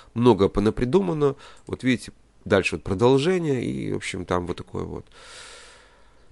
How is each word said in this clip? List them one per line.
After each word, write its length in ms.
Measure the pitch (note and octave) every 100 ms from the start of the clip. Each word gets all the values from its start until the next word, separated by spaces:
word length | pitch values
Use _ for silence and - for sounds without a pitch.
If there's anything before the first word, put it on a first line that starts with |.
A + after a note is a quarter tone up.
| -
много 340 | - B2 G2+ F#2+
понапридумано, 880 | - G#2 - B2+ E3+ F#3+ D#3+ C#3+ C3+ - - -
вот 180 | F#2+
видите, 280 | B2+ A#2+ - - _ _ -
дальше 300 | G2+ F2 E2+
вот 60 |
продолжение, 800 | - F#2+ A#2+ C3+ D3 F#3 D#3+ C3
и, 300 | A2+ C3+ A2
в 40 | G2+
общем, 280 | - F#2+
там 220 | F2+ F2+ F2
вот 100 | E2+
такое 280 | - F#2+
вот. 200 | F2 D#2 - - - - - - - - - _ - _ -